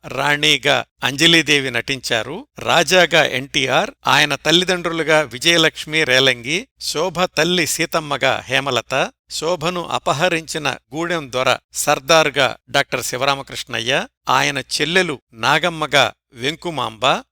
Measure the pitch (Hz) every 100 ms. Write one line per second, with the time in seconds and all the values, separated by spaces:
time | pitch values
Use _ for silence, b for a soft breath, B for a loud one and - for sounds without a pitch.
0 | 156 123 139 147 151 143 135 131 - _
1 | 120 135 165 170 151 147 135 117 - 131
2 | - 120 104 170 285 - 113 135 156 185
3 | 170 165 143 123 139 - 131 135 208 -
4 | - 135 147 143 151 165 185 180 170 165
5 | 151 156 147 123 170 170 160 - - 156
6 | 147 131 135 123 117 165 262 _ - 147
7 | 180 165 180 - 160 180 151 - 165 165
8 | 151 139 135 107 107 131 139 123 - 131
9 | 185 _ _ - 156 180 160 180 160 -
10 | - 143 180 165 160 160 147 123 _ 139
11 | 170 170 135 123 131 123 _ - - 147
12 | 135 160 156 135 127 - _ 131 135 131
13 | 117 127 139 139 131 135 - 117 113 143
14 | 214 _ - 131 143 139 127 - 151 180
15 | 180 135 _ 113 117 151 170 160 151 139
16 | 117 - _ 104 127 160 175 151 117 110
17 | 127 180 262